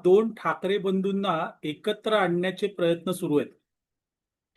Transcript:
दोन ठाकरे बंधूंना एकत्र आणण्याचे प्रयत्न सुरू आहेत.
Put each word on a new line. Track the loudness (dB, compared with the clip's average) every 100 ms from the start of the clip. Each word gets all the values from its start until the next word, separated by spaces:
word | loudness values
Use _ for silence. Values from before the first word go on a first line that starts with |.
दोन | 4 4 4
ठाकरे | -2 -4 -2 0 0
बंधूंना | 0 0 0 -2 -2 -2 -4 -8
एकत्र | -8 -6 -6 -4 0
आणण्याचे | 2 2 0 -2 -2 -6
प्रयत्न | 0 0 0 -2
सुरू | -4 0 0
आहेत. | -2 -8 _ _ _ _ _ _ _ _ _